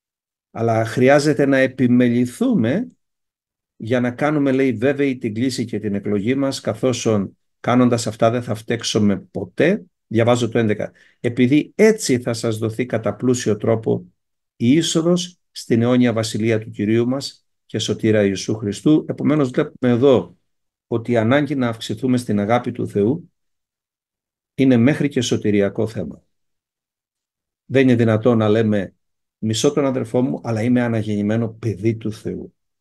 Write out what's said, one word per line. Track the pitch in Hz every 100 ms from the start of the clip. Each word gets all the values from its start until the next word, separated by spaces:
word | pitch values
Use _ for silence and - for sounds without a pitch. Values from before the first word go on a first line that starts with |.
| _ _ _ _ _
Αλλά | - 117 110
χρειάζεται | 113 - 127 147 147 143 139
να | 135
επιμεληθούμε | 131 131 123 123 123 120 123 - 254 202 113 160 247 _ _ _ _ _ _ _ _ _
για | 113 127
να | 123
κάνουμε, | 120 147 151 139
λέει, | 131 135
βέβαιη | 110 131 135 143 127
την | 113
κλίση | 107 131 127
και | 117 107
την | 107
εκλογή | 101 104 104 104
μας, | 135 135 135
καθώς | - 101 135 117 117 107 92 - _ _
κάνοντας | - 123 123 117 113
αυτά | 107 113
δεν | 123
θα | 117
φταίξουμε | 107 - 117 - - 104 95
ποτέ. | - - 98 - 143 220 - _ _
Διαβάζω | 113 113 123 113
το | 120
έντεκα. | 110 104 - - _ _
«Επειδή | 120 117 123 147 -
έτσι | - 214 214 - 123
θα | 123
σας | 113 117 110
δοθεί | 110 110 123
κατά | 113 110
πλούσιο | 101 123 123 - 104
τρόπο | 113 113 123 117 - _ _ _ _ _
η | 117
είσοδος | 151 160 170 165 180 180 _ _
στην | - - 113
αιώνια | 120 127 123
βασιλεία | 110 110 110 113 110
του | 110
Κυρίου | 113 104 113 120
μας | 135 139 - _ _ _
και | 113
σωτήρα | - 104 113 107
Ιησού | 101 95 -
Χριστού». | 107 101 101 151 156 -
Επομένως, | 131 131 151 131
βλέπουμε | 127 143 - 127
εδώ | 120 139 117 87 _ _ _ _ _ _
ότι | 117 113
η | 120
ανάγκη | 110 139 143
να | 143 120
αυξηθούμε | 113 - 110 131 123
στην | 123 104
αγάπη | 101 120 123
του | 120 113
Θεού | 104 101 165 - _ _ _ _ _ _ _ _ _ _ _ _
είναι | - 135 123
μέχρι | 120 151 147
και | 131
σωτηριακό | 117 113 107 104 98 98 110
θέμα. | - 87 - _ _ _ _ _ _ _ _ _ _ _ _ _ _
Δεν | _ 131
είναι | 131
δυνατόν | 117 113 107 123 117
να | 107
λέμε, | 110 110 104 92 _ _ _ _ _
«Μισώ | 110 110 147
τον | 147
αδερφό | 139 127 117 127
μου, | 131 147
αλλά | 117 113
είμαι | 120 123
αναγεννημένο | 120 113 107 104 104 113 117
παιδί | 113 113 90 110 110
του | 107
Θεού». | 104 - 90 - _ _ _